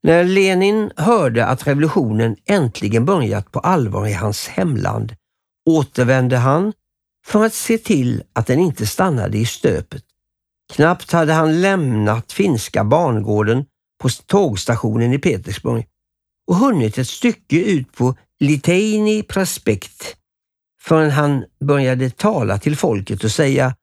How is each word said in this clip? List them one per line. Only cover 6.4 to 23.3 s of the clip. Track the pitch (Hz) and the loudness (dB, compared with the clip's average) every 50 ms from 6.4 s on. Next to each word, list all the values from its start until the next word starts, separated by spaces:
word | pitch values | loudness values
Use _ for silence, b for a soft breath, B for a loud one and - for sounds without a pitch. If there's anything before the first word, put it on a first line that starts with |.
| 120 131 139 160 196 214 208 _ _ _ _ _ _ _ _ _ _ | 2 2 2 2 0 -2 -6 _ _ _ _ _ _ _ _ _ _
för | - - 208 214 | -2 0 2 2
att | 226 - | 2 0
se | - - - 226 | -4 -2 -2 -2
till | 226 - - 208 147 123 123 117 110 - _ _ | -2 0 0 0 0 2 0 -2 -4 -8 _ _
att | - 113 | -4 -2
den | - 127 143 | 0 2 2
inte | 185 175 120 - - | 2 0 0 -4 -6
stannade | 110 - - 185 190 151 120 95 - 110 | -6 -2 -2 0 0 0 -2 -2 -2 -2
i | 104 117 | -2 -2
stöpet. | 117 - - - - 95 73 - _ - - _ _ _ _ _ _ _ _ _ _ _ _ _ _ - | -2 -4 -2 -2 0 0 0 -6 _ -14 -16 _ _ _ _ _ _ _ _ _ _ _ _ _ _ 0
Knappt | - 147 165 180 180 - - | 2 2 2 2 0 -4 -2
hade | - 170 160 151 160 | 0 0 2 2 2
han | 160 160 156 156 170 | 2 2 2 2 2
lämnat | 185 196 196 185 156 131 117 107 107 104 107 117 - _ | 0 0 0 0 -2 -2 0 0 0 0 0 -2 -4 _
finska | - - 196 196 139 110 - - - 110 107 | -4 -2 0 0 0 -2 -4 -4 -4 -2 0
barngården | 107 131 160 175 147 117 107 104 104 104 104 107 104 117 127 139 _ _ _ _ _ _ _ | 2 2 2 2 0 0 -2 -2 0 0 0 0 0 0 -2 -2 _ _ _ _ _ _ _
på | - 131 | -4 -4
tågstationen | - - _ _ - 202 202 151 107 92 - - 117 113 - 113 107 117 117 120 127 | -4 -4 _ _ 2 2 2 2 -2 -4 -2 -4 -4 -2 -2 -2 -2 0 0 0 0
i | 143 | 0
Petersburg | - 180 131 92 - - 101 - - 123 120 113 113 _ _ _ _ _ _ _ _ _ _ _ _ | 0 -2 -2 -2 -6 -10 -12 -6 -4 -4 -4 -4 -6 _ _ _ _ _ _ _ _ _ _ _ _
och | - 180 | -2 0
hunnit | 180 247 277 233 160 117 110 - | 2 2 2 2 2 0 -2 -2
ett | - 127 | -4 -6
stycke | - - - - 247 220 _ _ _ 135 165 185 | -6 -6 -2 -2 -2 -2 _ _ _ -2 0 0
ut | 214 190 147 131 - | 0 -2 -2 -2 -6
på | _ - 123 127 131 b b b _ _ | _ -2 -2 -2 -2 b b b _ _
Liteini | - 139 151 139 - - 175 185 214 214 214 214 214 214 214 214 202 | 0 2 2 2 2 2 2 2 2 2 0 0 0 0 0 -2 -4
prospekt | _ - 196 190 175 - - _ - 110 95 - - _ _ - - - _ _ _ _ _ _ _ _ _ _ _ _ _ | _ -4 -4 -2 -2 -4 -4 _ -2 -2 -2 -4 -16 _ _ -16 -16 -16 _ _ _ _ _ _ _ _ _ _ _ _ _
förrän | - - 165 160 160 151 | -2 0 2 4 4 2
han | 139 143 147 147 143 131 127 - _ _ | 2 2 2 2 0 -2 -4 -8 _ _
började | 143 139 143 143 135 127 127 123 131 127 | -2 0 0 2 2 0 0 0 -2 -4
tala | - _ - 208 214 156 113 101 101 | -4 _ -2 0 0 0 0 0 -2
till | 101 - 151 151 | -2 -2 -2 -2
folket | 143 - 165 113 98 98 - 110 95 - | 0 0 0 0 -2 -4 -6 -6 -4 -2
och | 110 | -4